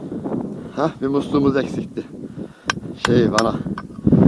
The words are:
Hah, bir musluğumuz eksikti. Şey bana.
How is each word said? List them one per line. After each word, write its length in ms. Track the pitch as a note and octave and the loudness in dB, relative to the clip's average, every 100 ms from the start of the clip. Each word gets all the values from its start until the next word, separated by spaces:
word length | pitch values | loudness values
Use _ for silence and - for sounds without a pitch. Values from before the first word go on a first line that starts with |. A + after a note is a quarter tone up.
| - - - - - - - - | -8 -8 -6 -6 -6 -8 -8 -2
Hah, 160 | D#3 - | -2 -2
bir 60 | C3+ | -2
musluğumuz 500 | C#3+ - D3 C#3 C3+ | 0 0 2 4 2
eksikti. 460 | B2+ - - - - - - - - - - - - - - | 0 -4 -6 -8 -10 -12 -12 -12 -14 -10 -6 -6 -8 -4 2
Şey 260 | A#2+ A2 | 4 4
bana. 220 | G#2+ A2+ - - - - - - - | 4 2 0 -4 -8 -10 -4 4 8